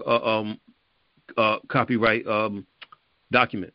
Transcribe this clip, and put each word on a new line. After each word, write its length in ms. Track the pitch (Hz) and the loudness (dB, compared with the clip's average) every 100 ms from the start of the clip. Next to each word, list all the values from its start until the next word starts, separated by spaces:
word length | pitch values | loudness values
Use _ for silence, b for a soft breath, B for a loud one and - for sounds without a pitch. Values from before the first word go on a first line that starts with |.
| - | 0
uh, 340 | 117 - 110 | 0 2 -2
um, 200 | 107 107 _ _ _ _ _ _ - - | -2 -10 _ _ _ _ _ _ -10 0
uh, 220 | 110 107 - | 0 0 -2
copyright, 580 | 139 117 120 113 113 110 | -2 0 2 2 2 0
um, 380 | 107 110 101 98 _ - - _ _ _ | -2 -2 -6 -14 _ -20 -20 _ _ _
document. 420 | 123 120 107 90 | 0 0 -2 -8